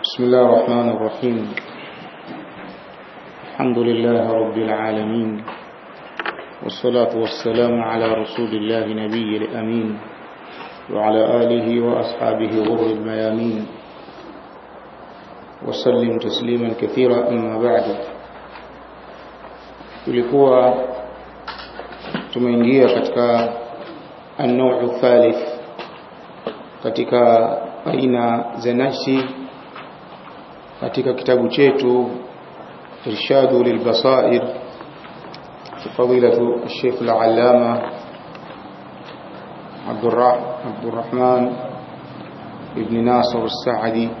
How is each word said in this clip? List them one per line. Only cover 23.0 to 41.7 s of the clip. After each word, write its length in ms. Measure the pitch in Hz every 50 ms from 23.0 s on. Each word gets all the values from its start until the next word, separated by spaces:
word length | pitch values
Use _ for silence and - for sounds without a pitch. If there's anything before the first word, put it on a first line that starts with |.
| - - - 120 120 120 117 117 117 - - - - - - - - - - - - - - - - - - -
an-naw'u 500 | 143 123 123 127 131 127 - 123 123 117 120 -
thalith, 420 | 131 123 123 120 120 117 113 - - - - - - - - - - - - - - - - - - - - - - - - - - - - -
katika 380 | - 123 - - 120 - 123 123 120 117 117 113 113 - - - - - - - -
aina 580 | 156 143 131 131 127 123 120 120 117 117 117 120 - - 120
za 140 | 117 123 120
nafsi 500 | 123 135 139 - - - 135 135 131 127 131 - - - - - - - - - - - - - - - - - - - - - - - - - - - - - -
katika 300 | 131 117 - 135 127 131 123
kitabu 340 | 123 127 131 127 123 117 113
chetu 640 | - 151 143 135 127 135 123 123 123 123 120 113 - - - - - - - - - - - - - - - - - - -
Irshadu 560 | 123 107 104 - - 139 135 131 - 127 123
Lilbasair, 800 | 123 123 113 113 117 120 110 - - 131 131 127 123 123 123 120 - - - - - - - - - - - - - - - - - - - - - - - - - - - - - 110 -
Fadilatu 640 | - 123 123 127 127 120 113 - - 120 117 120 117 - -
Sheikh 340 | - - - 123 117 -
Al-Allama 800 | 117 117 113 113 117 113 113 113 120 123 120 120 120 117 120 120 - - - - - - - - - - - - - - - - - - - - - - - - - - - - - - - - - - - - - - - - - 104
Abdurrah-, 760 | 113 107 113 117 110 117 123 123 123 - - - - - -
Abdurrahman 760 | 120 107 - 117 117 113 117 113 - 123 123 127 127 127 123 123 123 120 - - -